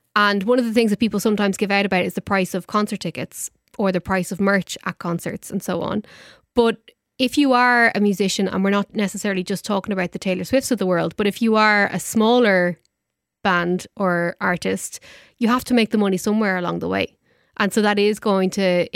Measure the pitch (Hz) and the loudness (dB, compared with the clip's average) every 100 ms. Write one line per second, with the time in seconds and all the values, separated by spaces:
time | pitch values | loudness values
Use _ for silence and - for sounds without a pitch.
0 | _ 208 208 202 196 254 233 220 226 208 | _ 0 2 2 2 0 2 2 2 2
1 | 220 208 226 208 202 190 202 202 202 185 | 0 0 0 2 0 0 0 0 2 0
2 | 185 196 - 196 185 185 - 208 214 202 | 0 -4 -2 -2 0 -4 -4 -2 -2 -4
3 | 175 - - - - - _ - 196 185 | -8 -8 -12 -12 -14 -16 _ -2 -2 -2
4 | - 190 175 175 202 196 - - 190 - | -2 -4 -2 -2 0 0 -2 -8 -8 -8
5 | 175 170 - - - 202 - 180 185 208 | -6 -6 -6 -10 -8 -8 -4 -4 -4 -6
6 | - - - - _ - 226 226 _ _ | -8 -18 -20 -20 _ 0 0 0 _ _
7 | _ - 254 - 277 247 247 240 233 208 | _ -4 -2 2 4 4 4 4 2 2
8 | 208 185 196 - 190 190 196 202 202 196 | 0 2 0 0 -2 0 0 0 -2 -4
9 | 196 202 214 185 185 185 - 202 - 190 | -4 -4 -4 -4 -4 -6 -4 -4 -2 -4
10 | 175 - 196 185 180 262 - 233 185 175 | -4 -4 -4 -4 0 0 0 -2 0 0
11 | 165 - 208 - 226 220 214 208 202 185 | 0 -2 -2 0 2 4 4 4 2 -2
12 | - 226 220 247 226 185 175 170 _ _ | -2 2 4 4 4 4 2 -2 _ _
13 | _ _ _ _ 202 175 175 180 - - | _ _ _ _ 0 0 0 -2 -4 -4
14 | 190 175 170 - 185 180 190 196 - - | 0 0 -2 -2 -2 -2 -2 -4 -6 -14
15 | - - - _ 226 247 - 240 214 214 | -18 -20 -20 _ 0 0 2 0 2 2
16 | 202 185 214 214 208 185 175 170 175 190 | 0 0 0 0 0 -2 -2 -4 -2 -2
17 | 190 _ _ _ _ - 196 220 208 202 | -4 _ _ _ _ -4 -2 2 0 2
18 | 208 214 220 190 190 196 185 180 - | 0 0 0 2 0 0 2 2 0